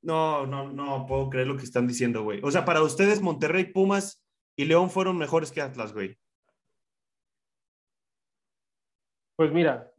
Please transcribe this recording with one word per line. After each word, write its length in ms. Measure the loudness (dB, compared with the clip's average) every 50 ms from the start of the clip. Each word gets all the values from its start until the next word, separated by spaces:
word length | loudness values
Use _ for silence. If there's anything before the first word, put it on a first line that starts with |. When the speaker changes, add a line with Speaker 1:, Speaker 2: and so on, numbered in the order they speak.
Speaker 1:
No, 440 | -4 -2 0 2 2 2 0 -2 -2 -4
no, 240 | -6 -8 -8 -8
no 340 | -8 -8 -6 -4 -4 -6 -4
puedo 240 | -2 -2 -2 -2 -2
creer 180 | -2 -2 -2 -2
lo 100 | -2 -6
que 60 | -8
están 240 | -4 -2 0 0 0
diciendo, 360 | 0 0 0 0 0 -2 -2
güey. 160 | -4 -4 -4 -4
O 60 | 0
sea, 140 | 0 0 2
para 160 | 2 4 4
ustedes, 400 | 4 2 4 2 4 4 4 2
Monterrey, 440 | 0 -2 -2 -2 -2 0 0 0 -2
Pumas, 600 | -2 0 0 2 2 2 0 -2 -4 -10 _ _ _ _ _ _ _ _ -4
y 80 | 0
León 240 | 4 4 4 4 4
fueron 280 | 0 0 0 0 0 -2
mejores 340 | -2 0 0 0 0 0
que 100 | -6 -6
Atlas, 320 | -6 -6 -6 -8 -8 -8 -6
güey. 240 | -6 -8 -8 -8 _ _ _ _ _ _ _ _ _ _ _ _ _ _ _ _ _ _ _ _ _ _ _ _ _ _ _ _ _ _ _ _ _ _ _ _ _ _ _ _ _ _ _ _ _ _ _ _ _ _ _ _ _ _ _ _ _ _ _ _ _ _ _ _ 2
Speaker 2:
Pues 140 | 2 4 4
mira, 380 | 4 4 4 2 0 -6 -16 _